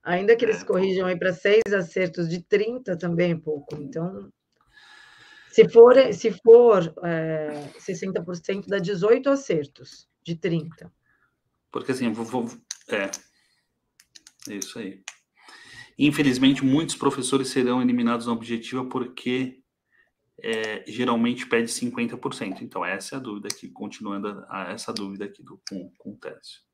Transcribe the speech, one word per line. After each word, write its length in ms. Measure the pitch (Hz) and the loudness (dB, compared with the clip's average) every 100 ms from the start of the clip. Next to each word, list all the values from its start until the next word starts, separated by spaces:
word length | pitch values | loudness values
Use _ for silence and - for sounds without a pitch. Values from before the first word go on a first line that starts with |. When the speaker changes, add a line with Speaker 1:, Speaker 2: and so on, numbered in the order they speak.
Speaker 1:
Ainda 320 | - 180 202 | -4 -2 4
que 80 | 233 | 4
eles 140 | 220 202 | 2 -2
Speaker 2:
É, 20 | |
pouco. 120 | - | -2
Speaker 1:
corrijam 340 | 190 190 185 185 | 0 0 0 -2
aí 120 | 175 | -2
pra 120 | 185 | -2
seis 320 | 180 202 214 214 | 0 4 4 4
acertos 520 | 196 170 190 180 180 165 | -2 -2 -4 -4 -2 -4
de 160 | 175 | -6
trinta, 540 | - 196 220 254 254 175 | 0 0 0 -6 -8 -6
também 360 | 175 170 175 | -4 0 0
é 40 | 160 | -2
pouco. 400 | 160 151 143 151 | -6 -8 -10 -14
Então, 560 | 143 160 175 196 196 _ _ _ _ _ - - - - - - - | -10 -8 -8 -10 -16 _ _ _ _ _ -20 -20 -20 -20 -20 -20 0
se 180 | - - | 4 8
for, 260 | 226 240 254 254 | 10 12 10 6
se 180 | 180 220 - | 0 -4 2
for, 520 | 233 233 240 196 165 156 | 10 10 10 4 2 -6
é, 680 | 170 165 160 156 151 147 143 - | -4 -4 -2 -4 -6 -10 -14 -14
sessenta 440 | - 170 190 185 | -10 -8 -6 -6
por 120 | 170 | -6
cento, 320 | 175 - 196 190 | -8 -6 -8 -4
dá 120 | 196 | -4
dezoito 500 | 180 196 208 254 269 | -2 0 4 4 4
acertos 800 | 277 269 160 135 - 127 - _ _ | -2 0 -4 -4 -14 -20 -20 _ _
de 140 | - 170 | -10 -6
trinta. 540 | 185 165 156 - - _ _ _ _ _ _ _ _ | -2 -4 -6 -16 -20 _ _ _ _ _ _ _ _
Speaker 2:
Porque 220 | - - | -10 -6
assim, 180 | 131 120 | -2 -2
vou, 140 | 110 | -4
vou, 220 | 117 127 117 - _ - - | -6 -6 -6 -12 _ -18 -6
é, 220 | 107 98 - _ _ _ _ _ _ _ _ _ - - _ - | -4 -4 -8 _ _ _ _ _ _ _ _ _ -20 -20 _ -16
é 60 | |
isso 240 | 104 - 117 | -12 -12 -12
aí. 240 | 98 92 - _ _ _ - - - - - - | -14 -14 -20 _ _ _ -20 -20 -20 -20 -20 0
"Infelizmente, 680 | 147 147 139 123 135 135 | 2 4 0 4 4 4
muitos 320 | 135 143 165 - | 2 2 0 -2
professores 520 | 139 139 127 139 131 | -2 -2 -2 -2 0
serão 340 | 131 123 127 | 0 0 2
eliminados 440 | 123 123 117 117 117 | 0 0 0 -2 -4
na 60 | |
objetiva 540 | 113 113 117 - 127 127 | -6 -6 -8 -6 -8 -6
porque, 760 | 110 92 - 123 127 131 - _ _ _ _ _ _ _ - | -8 -8 -8 -4 -4 -4 -10 _ _ _ _ _ _ _ -14
é, 420 | - 110 110 107 - | -8 -6 -6 -10 -12
geralmente 580 | 107 123 117 120 123 - | -6 -2 0 0 -4 -2
pede 240 | 117 117 | -2 -2
cinquenta 480 | - 120 117 117 123 | -6 -6 -6 -8 -6
por 160 | - | -10
cento." 300 | - 107 - | -8 -10 -10
Então, 200 | - 92 | -12 -8
essa 300 | 87 98 - | -6 -6 -8
é 40 | 135 | -12
a 20 | |
dúvida 260 | 127 104 104 | -10 -12 -12
aqui, 220 | - 90 | -14 -14
continuando 760 | - 104 - 107 98 104 98 - | -14 -14 -12 -10 -8 -8 -12 -12
a, 140 | 98 | -10
a 100 | 90 | -10
essa 200 | - - | -10 -10
dúvida 320 | 110 98 98 | -8 -10 -10
aqui 180 | 101 - | -12 -14
do, 180 | - - - | -20 -20 -14
com, 220 | 95 85 _ | -14 -14 _
com 140 | 101 | -20
o 60 | 104 | -16
Técio. 440 | - - - - _ | -18 -18 -20 -20 _